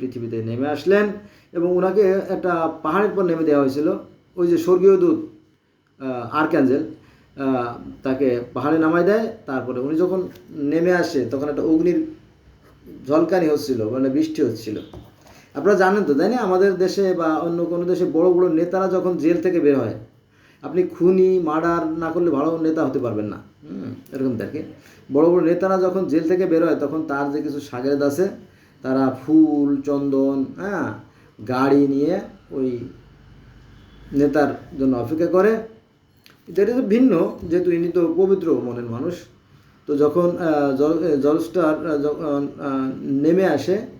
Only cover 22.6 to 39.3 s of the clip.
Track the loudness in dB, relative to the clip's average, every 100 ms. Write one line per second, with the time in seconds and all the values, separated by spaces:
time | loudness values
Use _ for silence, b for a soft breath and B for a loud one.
22.6 | 0 0 -2 -2 -2 -4 -6 -10 -16 _
23.6 | -16 -12 -12 -14 -12 -6 -4 -4 -6 -8
24.6 | -12 -16 B B -2 2 4 4 2 2
25.6 | 0 2 0 0 0 0 0 0 2 2
26.6 | 2 0 -2 -4 -4 -4 -4 -4 -6 -8
27.6 | -10 -6 -2 0 0 0 -2 -4 b b
28.6 | b b -2 0 0 -2 2 4 6 4
29.6 | 0 0 -2 -2 0 0 0 0 -4 -6
30.6 | -6 -4 -6 -8 -16 b b -14 -6 0
31.6 | 4 4 4 2 0 -2 -6 -16 -12 -6
32.6 | -4 -6 -10 -16 -20 -20 -20 -20 -20 -20
33.6 | -20 -20 -20 -20 -6 0 2 2 0 -4
34.6 | -10 -2 0 0 -2 -2 0 2 2 0
35.6 | -4 -18 _ _ _ _ _ _ -6 0
36.6 | 0 0 2 4 4 4 0 -4 -2 0
37.6 | 2 0 0 0 0 2 2 2 0 0
38.6 | -2 -8 -8 -6 -6 -8 -14